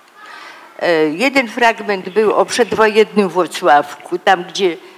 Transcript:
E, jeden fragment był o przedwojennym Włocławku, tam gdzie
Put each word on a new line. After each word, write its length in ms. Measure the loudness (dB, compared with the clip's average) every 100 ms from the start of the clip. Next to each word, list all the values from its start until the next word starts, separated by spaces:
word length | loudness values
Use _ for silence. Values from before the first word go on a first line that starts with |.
| _ -20 -20 -20 -20 -20 -20 -6
E, 300 | 0 2 0
jeden 380 | 0 0 0 -2
fragment 600 | 0 0 0 -4 -6 -4
był 240 | 0 2
o 120 | 2 0
przedwojennym 840 | 0 -2 2 2 4 2 2 0
Włocławku, 920 | 0 -2 -2 2 4 2 -6 -10 -4
tam 240 | 0 0
gdzie 340 | -2 -4 -4 -4 -12